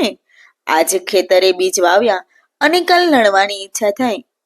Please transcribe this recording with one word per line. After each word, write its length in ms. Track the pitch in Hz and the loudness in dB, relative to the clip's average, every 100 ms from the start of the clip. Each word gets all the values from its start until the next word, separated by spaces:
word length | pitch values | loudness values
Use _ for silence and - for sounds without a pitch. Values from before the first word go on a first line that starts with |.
ને? 180 | 262 - _ _ _ _ - | -2 -6 _ _ _ _ -4
આજ 300 | 156 165 190 | 0 0 -2
ખેતરે 540 | 180 196 170 185 185 | -2 -2 2 2 2
બીજ 280 | 180 185 196 | 0 -2 0
વાવ્યા 460 | 175 190 233 185 - _ _ - | 2 2 2 -2 -6 _ _ -4
અને 180 | 294 349 | -2 0
કાલ 300 | 349 349 359 | 2 2 2
લણવાની 540 | 269 214 190 202 202 | 2 2 2 0 -4
ઈચ્છા 280 | 196 - 214 | -12 -6 -4
થાય, 320 | 202 254 196 - _ | -2 -4 -4 -10 _